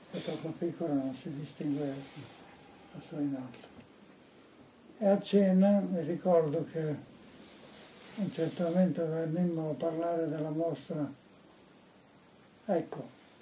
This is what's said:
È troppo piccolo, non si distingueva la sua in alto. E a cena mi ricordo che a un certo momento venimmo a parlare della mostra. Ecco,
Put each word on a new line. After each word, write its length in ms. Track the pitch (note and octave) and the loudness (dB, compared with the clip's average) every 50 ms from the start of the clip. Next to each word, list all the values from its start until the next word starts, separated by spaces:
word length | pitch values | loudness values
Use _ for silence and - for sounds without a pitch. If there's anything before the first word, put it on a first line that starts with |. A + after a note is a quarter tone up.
| - - | -16 -12
È 80 | - F3+ | -10 -8
troppo 300 | - E3+ D#3+ - D#3 D#3+ - - | -6 -6 -6 -6 -6 -8 -6 -4
piccolo, 340 | F3 E3+ D3 - E3+ D#3 C#3+ | -4 -4 -4 -4 -2 0 0
non 200 | C3+ C3 C3+ B2+ - | 0 0 -2 -4 -6
si 120 | - E3+ C#3+ | -8 -8 -8
distingueva 600 | C#3+ D3+ C#3+ - - D#3 D3 C#3 D3 D3 C#3 C3+ C#3 C#3 - - D3 A#2+ - - - - - - - - - - - - - | -8 -10 -10 -10 -6 -4 -2 -2 -2 -2 -4 -4 -6 -10 -14 -14 -16 -16 -16 -18 -20 -20 -20 -20 -20 -20 -20 -20 -20 -20 -18
la 80 | - D3 - | -16 -16 -14
sua 140 | - - D3+ | -10 -6 -4
in 140 | C#3+ C#3+ C3+ | -2 -2 -2
alto. 320 | C3 B2+ B2 A#2+ - - - - - - - - - - - - - - - - - - - - - - - - - - - - - | -4 -8 -10 -14 -16 -20 -20 -20 -20 -20 -20 -20 -20 -20 -20 -20 -20 -20 -20 -20 -20 -20 -20 -20 -20 -20 -20 -20 -20 -20 -16 -4 2
E 80 | G#3+ | 4
a 140 | G3 G3+ G3 | 4 4 4
cena 600 | - - G3 G3+ G3 F#3+ F#3 F#3 G3 G3+ G3+ G3+ | 4 4 6 6 6 8 8 8 8 8 6 4
mi 220 | F#3 F3+ F#3 E3+ | 2 0 -2 -2
ricordo 640 | D#3+ D#3 F3 - - F#3 F3 E3 D#3 D3 C#3+ E3 D3 - | -2 -2 -2 0 2 4 6 6 6 4 0 -2 -2 -4
che 100 | - D#3+ D#3 D3+ C#3+ A#2 - - - - - - - - - - - - - - - - - - - - - - - | -4 -4 -2 -2 -2 -4 -8 -14 -20 -20 -20 -20 -20 -20 -20 -20 -20 -20 -20 -20 -20 -20 -20 -20 -20 -20 -20 -12 -6
a 40 | A3 | -4
un 100 | G3 F3+ | -4 -4
certo 320 | - E3+ E3 D3+ - - F3 | -2 -2 -2 -2 -2 -2 0
momento 420 | E3 E3+ F#3 F#3 F3 C#3+ E3 E3 D#3 | 2 4 4 4 4 2 0 -2 -2
venimmo 640 | D#3+ D#3+ E3 D#3+ D#3+ F3 F3+ F3 E3 D#3+ D#3 D#3 | -2 -2 -2 -2 0 0 0 0 0 -2 -2 -4
a 40 | C#3+ | -4
parlare 540 | - E3 E3 D#3+ D#3+ E3+ E3+ E3+ E3 D#3+ D3+ | -2 -4 -4 -2 -2 -2 -2 0 0 -2 -2
della 220 | D3+ D#3 D3+ D#3 | -2 -4 -4 -4
mostra. 600 | D3+ D#3+ E3 E3 D3 - - - E3+ D3+ C#3+ - - - - - - - - - - - - - - - - - - - - - - - - - - - - - - - - | -2 -2 -2 -2 -2 -6 -8 -8 -6 -4 -4 -6 -8 -12 -20 -20 -20 -20 -20 -20 -20 -20 -20 -20 -20 -20 -20 -20 -20 -20 -20 -20 -20 -20 -20 -20 -20 -20 -20 -20 -20 -10 -4
Ecco, 420 | - F#3+ E3 - - - D3+ - - - - - - - - | 0 0 0 0 -2 -8 -10 -12 -12 -14 -20 -20 -20 -20 -20